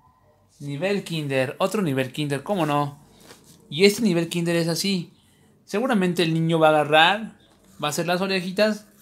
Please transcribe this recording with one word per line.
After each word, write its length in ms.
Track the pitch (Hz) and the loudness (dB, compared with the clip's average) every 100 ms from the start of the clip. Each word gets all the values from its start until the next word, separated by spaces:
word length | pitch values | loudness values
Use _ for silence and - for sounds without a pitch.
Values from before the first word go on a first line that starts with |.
| _ _ _ _ _ - | _ _ _ _ _ -16
Nivel 460 | 143 143 185 202 | -10 -6 -4 -4
kinder, 500 | 196 165 147 135 127 - | -4 -6 -2 -2 -2 -2
otro 240 | 190 214 | -2 0
nivel 300 | 175 131 127 | -2 -2 -2
kinder, 300 | 139 147 139 | -4 -4 -4
¿cómo 220 | 139 202 | -4 -2
no? 340 | 151 147 143 143 - - - - - - - | 0 0 -2 -8 -20 -20 -20 -20 -20 -20 -10
Y 160 | 143 | 4
este 160 | 196 208 | 4 4
nivel 300 | 226 170 170 | 2 2 0
kinder 260 | 175 170 170 | -2 0 0
es 120 | 170 | 0
así. 440 | 160 196 190 160 _ _ _ _ _ - | -2 -2 -4 -6 _ _ _ _ _ -6
Seguramente 560 | 196 262 220 185 175 | -4 0 2 0 0
el 100 | 165 | 0
niño 260 | 165 165 165 | 0 0 4
va 100 | 156 | 4
a 20 | |
agarrar, 680 | 156 147 156 165 208 220 - _ _ _ - | 4 4 4 4 2 -6 -16 _ _ _ -8
va 60 | 147 | -6
a 20 | |
hacer 160 | 143 165 | -4 -2
las 160 | 180 | -2
orejitas 640 | 190 190 180 185 214 214 - - | -2 -4 -4 0 0 0 -10 -14